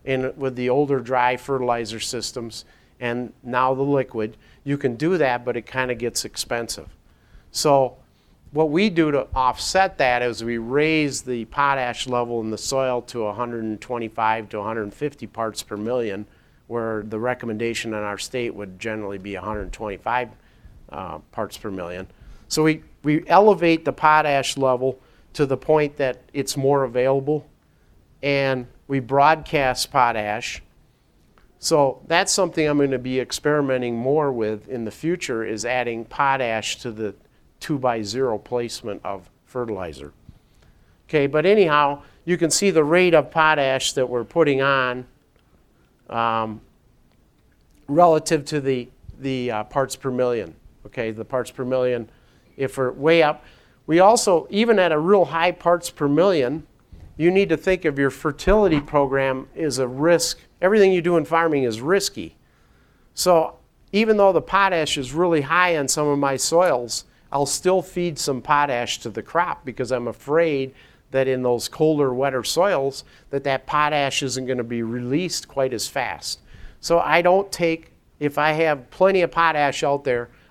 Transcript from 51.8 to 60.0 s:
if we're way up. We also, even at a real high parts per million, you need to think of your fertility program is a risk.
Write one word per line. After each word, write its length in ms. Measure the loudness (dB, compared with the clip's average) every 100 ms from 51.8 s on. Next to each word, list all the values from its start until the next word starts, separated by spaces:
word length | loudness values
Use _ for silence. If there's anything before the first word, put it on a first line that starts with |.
| 0 -2 -6 _ _ _ _ -6
if 220 | -6 -2
we're 120 | -4
way 320 | 0 2 4
up. 220 | 4 0 -8 -20 _ _ 0
We 140 | 6
also, 480 | 8 6 4 2 2
even 300 | 2 4 4
at 100 | 4
a 80 | 2
real 280 | 4 4 4
high 260 | 2 0
parts 360 | 0 2 2 0
per 200 | -2 2
million, 580 | 4 4 4 0 -2 -10 _ _ -20 -16 -2
you 140 | 2
need 180 | 4 4
to 60 | 2
think 280 | 0 0
of 120 | 0 0
your 140 | 0
fertility 720 | 0 -4 -2 2 4 4 2
program 680 | 0 0 2 2 0 -2 -8
is 240 | -6 -4 -2
a 80 | -4
risk. 540 | 0